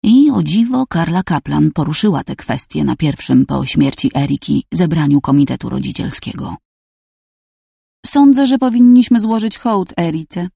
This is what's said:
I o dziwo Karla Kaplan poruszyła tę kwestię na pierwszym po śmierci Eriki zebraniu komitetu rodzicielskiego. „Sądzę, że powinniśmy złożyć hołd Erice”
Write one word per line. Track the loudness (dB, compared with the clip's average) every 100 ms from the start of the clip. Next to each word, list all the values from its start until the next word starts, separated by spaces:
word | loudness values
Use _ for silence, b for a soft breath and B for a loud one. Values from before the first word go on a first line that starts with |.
I | 4 4 4
o | 2
dziwo | 0 0 0 -2 -2
Karla | -4 -2 -2
Kaplan | -2 -4 -2 0 0
poruszyła | 0 -4 0 0 0
tę | -4 -12
kwestię | -6 -6 -6 -6
na | -4 -2
pierwszym | -2 -4 0 2 2
po | -2 -4
śmierci | -2 -2 -2 -4 -2
Eriki | -2 -4 -2 -4 -2
zebraniu | -2 0 0 2 0
komitetu | 2 2 2 -2 -6
rodzicielskiego. | -6 -6 -8 -6 -6 -8 -10 -10 -12 _ _ _ _ _ _ _ _ _ _ _ _ _ _ -2
„Sądzę, | 4 4 6 2
że | 2
powinniśmy | 0 4 6 6 6 2
złożyć | 0 -2 -4 -4
hołd | -2 -2 -4 -4
Erice” | -4 -4 -8 -8 -10